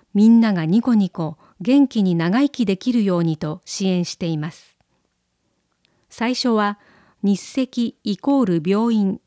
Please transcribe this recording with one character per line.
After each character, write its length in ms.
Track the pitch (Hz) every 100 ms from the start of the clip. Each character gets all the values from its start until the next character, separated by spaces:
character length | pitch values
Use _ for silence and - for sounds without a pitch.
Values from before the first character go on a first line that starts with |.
| _
み 140 | 202 220
ん 120 | 226
な 140 | 226
が 120 | 185 160
ニ 160 | 214
コ 120 | 247
ニ 160 | 226 185
コ 280 | - 156 160 _ _
元 260 | 180 277 269
気 160 | 226
に 120 | 185 170
長 260 | 165 226
生 80 | 285
き 160 | - 202
で 120 | 190
き 140 | -
る 100 | 240
よ 160 | 196 175
う 40 |
に 140 | 165 156
と 240 | 151 170 -
支 220 | - 190
援 180 | 180 170
し 100 | -
て 100 | 170
い 120 | 156
ま 140 | 156
す。 260 | - - _ _ _ _ _ _ _ _ _ _ _ _ _ _
最 260 | - 233 247
初 140 | 254
は、 300 | 220 208 208 _ _ _ _
日 380 | 202 196 - -
赤 340 | 254 - 233 -
イ 140 | - 196
コ 240 | - 277
ー 40 | 208
ル 180 | 170 160
病 280 | 202 233
院 260 | 220 196 -